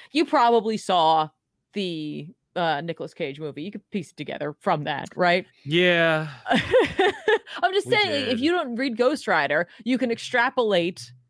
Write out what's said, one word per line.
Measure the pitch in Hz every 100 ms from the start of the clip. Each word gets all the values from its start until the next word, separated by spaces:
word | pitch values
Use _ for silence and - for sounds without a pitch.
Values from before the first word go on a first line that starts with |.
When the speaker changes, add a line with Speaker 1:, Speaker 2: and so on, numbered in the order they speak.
| -
Speaker 1:
you | 285
probably | 311 302 349 233 214 220
saw | - 180 160 160 156 _ _ _ _
the, | 208 185 160 151 147 151 - _
uh, | 180 165 147
Nicolas | 165 160 165
Cage | - 147 143
movie. | 156 143
You | 180
could | 208 _
piece | 202 139
it | -
together | 151 - 147 147
from | 196 156
that, | 151 143 -
right? | - 175 180 - _
Speaker 2:
Yeah. | 139 165 180 170 165 156 156 135
Speaker 1:
<laughs> | -
I'm | 240 - 494 311 - 381 - - 415 - - 370
just | 392 -
Speaker 2:
We |
Speaker 1:
saying, | 427 392
like, | 285 226
if | 233
Speaker 2:
did. |
Speaker 1:
you | 294
don't | 349 269
read | 233 269 220
Ghost | 247 302 -
Rider, | 170 143 147 175 -
you | 233 254
can | 247
extrapolate | 220 - 247 247 254 220 185 170 165 - -